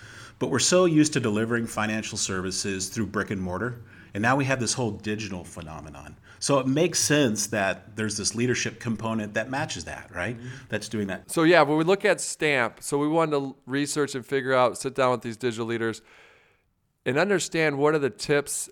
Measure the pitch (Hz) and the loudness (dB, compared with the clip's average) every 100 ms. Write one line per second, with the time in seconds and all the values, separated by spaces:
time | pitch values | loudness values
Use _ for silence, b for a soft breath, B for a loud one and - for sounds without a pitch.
0 | B B B B 147 131 - 180 180 156 | B B B B 0 2 4 6 6 6
1 | 151 143 117 104 113 117 117 - 107 110 | 4 2 0 0 0 0 -2 -2 -2 -2
2 | 107 107 - 92 92 92 101 95 - 117 | -4 -4 -4 -2 -4 -4 -4 -4 -4 -4
3 | 98 107 95 101 90 92 120 123 B B | -2 -2 -2 -4 -4 -4 -4 -6 B B
4 | B 104 117 139 135 127 110 - 117 104 | B -2 2 2 2 0 0 -2 -2 -4
5 | 107 107 104 92 82 - 78 78 76 73 | -6 -6 -6 -10 -12 -14 -14 -14 -14 -16
6 | - - B B - 143 131 139 175 - | -18 -20 B B 0 2 2 2 2 2
7 | - 147 131 107 - 107 95 90 - 107 | 2 4 4 2 -2 0 0 -2 -8 -6
8 | 110 104 95 113 123 113 117 - 123 110 | -4 -2 -4 0 0 0 -2 -6 -6 -4
9 | 113 110 104 113 113 131 156 - 80 69 | -2 -4 -2 -4 -4 -4 -6 -8 -10 -12
10 | - 90 95 120 123 B B 107 - 110 | -12 -6 -6 -6 -12 B B -8 -4 -4
11 | 98 92 - 170 160 170 143 151 160 196 | -4 -6 -4 2 6 8 6 4 2 2
12 | 202 170 - - 156 135 113 - - 143 | 2 0 -2 -2 0 2 0 -2 -4 0
13 | 147 165 156 147 139 - - 135 143 151 | 2 2 2 0 -2 -8 -6 -2 -2 -2
14 | 139 135 113 139 127 131 123 - 139 123 | -2 -4 -4 -2 2 4 4 2 -4 0
15 | 127 120 120 107 127 113 113 117 113 107 | 2 2 -4 -4 -4 -2 -4 -2 -2 -4
16 | b b b b b b b _ _ _ | b b b b b b b _ _ _
17 | 127 135 196 185 - 165 156 139 147 156 | -2 2 2 2 0 0 0 2 2 4
18 | 135 - - 143 139 - - | 0 -2 0 0 0 -6 -8